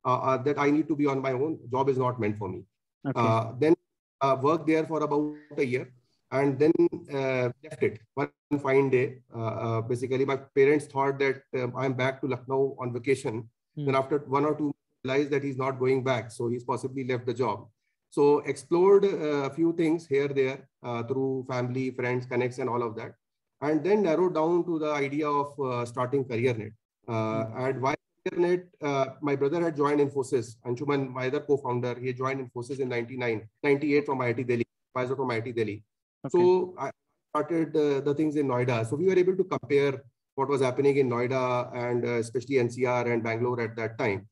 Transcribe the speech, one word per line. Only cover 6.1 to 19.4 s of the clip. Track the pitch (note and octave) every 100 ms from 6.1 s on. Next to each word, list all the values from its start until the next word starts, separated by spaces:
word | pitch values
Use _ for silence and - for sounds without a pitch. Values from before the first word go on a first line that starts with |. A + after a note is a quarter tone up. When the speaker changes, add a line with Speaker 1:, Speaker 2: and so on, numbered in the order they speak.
| _ _
Speaker 1:
and | C3 C#3+ C3
then, | D3+ E3+ E3+ - -
uh, | C#3 C3 C3 B2 -
left | - -
it | A2 G#2+ _
one | - C#3+ _ _ C#3+
fine | C3+ C3+ C#3
day, | B2+ B2+ - _ A#2
uh, | A2+ A2 A#2
uh, | A2+
basically | A2+ A#2+ B2+ C3 C3+
my | C3+ - C#3+
parents | C3+ D3+ C#3+
thought | C3+ C#3 C3+
that, | C#3 C3 _ B2+
um, | B2 B2+
I'm | C3+
back | B2+ C3 C3
to | C#3
Lucknow | B2+ - C3+ C3+ -
on | B2+
vacation. | A#2+ A#2 B2+ C3+ A2 A2+ _ _ -
Speaker 2:
Hmm. | C#3+
Speaker 1:
Then | C3+
after | C3 D3
one | B2+ C#3 D3
or | D3
two | D3
months, | - _ _
realized | C3 C#3 D3
that | C#3+
he's | C#3 C3
not | C3+ B2+
going | B2+ C3+
back. | B2+ B2 A#2
So | - A#2+
he's | A#2+
possibly | A#2+ B2+ C3 C3
left | B2+ B2 A2+
the |
job. | A#2 A#2+ G2+ - _ _ _ _
So | - C#3+ D3
explored, | C#3+ C3+ - E3+ F#3+ G3 G3
uh, | E3+ D3+ C#3+